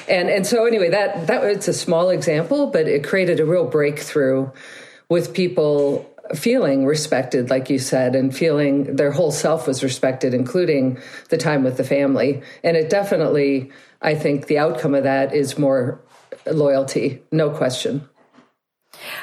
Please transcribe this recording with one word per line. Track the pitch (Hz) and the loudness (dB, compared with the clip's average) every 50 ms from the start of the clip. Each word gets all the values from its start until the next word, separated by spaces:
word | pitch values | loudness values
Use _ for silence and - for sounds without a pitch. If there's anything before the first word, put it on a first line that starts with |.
| - - | -2 0
And, | 190 180 180 190 | 0 0 2 0
and | - 196 190 | 0 0 0
so | - 240 226 226 | 0 2 2 2
anyway, | 233 226 214 180 165 | 2 2 2 2 2
that, | 175 208 196 190 - 170 165 | 2 2 0 0 -2 -4 -2
that, | - 254 - - | -2 0 0 2
it's | 202 208 196 - | 0 0 0 -2
a | 180 156 | -2 -4
small | - - - 165 165 180 185 | -2 0 0 2 2 2 2
example, | 180 156 - 170 151 151 170 - 277 294 285 262 | 0 0 0 0 0 0 0 0 0 0 0 2
but | 277 165 156 | 2 0 2
it | - - 143 147 | 2 0 0 0
created | - - 190 185 170 165 143 | 0 0 0 2 2 2 2
a | 160 | 2
real | 151 175 180 165 | 2 2 2 0
breakthrough | - - 151 147 147 151 - - - - 151 135 131 131 135 135 131 - - - - - - - - - - _ - | 0 0 0 0 0 -2 -4 -10 -4 0 0 2 2 2 0 -2 -4 -8 -18 -20 -20 -20 -20 -20 -20 -20 -18 _ -2
with | 170 175 156 - - | 0 0 0 -2 -2
people | 196 180 170 - 165 151 147 147 143 143 143 - - - - - - - - - | -2 -2 0 0 0 2 2 2 2 2 0 0 -2 -6 -10 -20 -20 -10 -10 -8
feeling | - - 233 247 269 196 143 135 135 131 | -2 0 2 2 2 2 2 2 2 2
respected, | 139 151 151 - - - 127 135 - - 127 120 127 | 2 0 0 0 0 0 -2 0 0 -2 -2 0 0
like | 131 135 131 - | 0 -2 0 0
you | 143 131 | -2 -2
said, | 131 - 143 131 131 127 127 | 0 0 0 0 0 2 2
and | 135 135 135 131 | 2 0 0 0
feeling | - 170 160 147 147 147 143 139 143 139 - 139 | 0 0 2 2 2 2 2 2 0 0 -2 0
their | 139 151 143 | 0 0 0
whole | 147 160 175 147 - | 2 2 0 0 0
self | - - 160 156 160 - | 0 0 0 0 0 0
was | 143 131 - - | -2 -4 -2 -2
respected, | 127 127 - - 131 127 - 151 131 123 | -4 -2 0 -2 -2 0 0 -2 0 0
including | 120 120 123 - 185 175 165 151 135 131 131 120 - - - - - - - | 0 -2 0 0 0 0 2 2 2 2 0 -2 -4 -10 -18 -18 -16 -6 -2
the | 165 | -2
time | 160 - 165 151 139 131 | 0 0 0 0 2 0
with | 127 127 | 0 0
the | - 127 | -2 -2
family. | - 139 139 139 139 135 107 117 139 139 - - - - - - | 0 0 2 2 2 2 2 0 0 0 -4 -6 -16 -16 -4 -2
And | 170 165 | 0 2
it | 160 156 156 | 2 2 2
definitely, | 208 202 196 196 196 160 156 - 156 147 143 139 139 131 127 - - - - - _ - | 2 0 2 0 0 0 2 2 2 2 2 2 0 0 -4 -6 -16 -20 -20 -20 _ -4
I | - 160 151 | -2 -2 -2
think | 151 151 147 143 139 - | 0 0 0 0 0 0
the | - 151 147 | 0 0 2
outcome | 151 165 165 - - 147 139 | 2 0 0 -2 -2 0 0
of | 139 135 | 2 2
that | 139 135 135 135 131 - | 2 0 0 0 0 0
is | 147 139 135 - - | 0 -2 -2 -2 0
more | 143 135 135 131 123 139 - - - _ - - - - - - - | 0 2 2 2 0 -2 -6 -8 -14 _ -20 -20 -20 -20 -20 -12 -6
loyalty, | - 170 151 143 143 139 135 135 135 - 175 170 143 127 - - - 160 | -4 0 2 2 2 2 2 0 0 -2 -2 -2 -2 -4 -6 -10 -4 0
no | 160 156 147 | 0 0 0
question. | 151 - 135 127 127 - - 113 123 143 143 - _ _ _ _ _ - _ _ _ _ _ _ _ _ _ _ - - - - - - | 0 -2 -2 -2 -2 -4 -4 -4 -4 -4 -8 -10 _ _ _ _ _ -20 _ _ _ _ _ _ _ _ _ _ -20 -18 -16 -14 -14 -14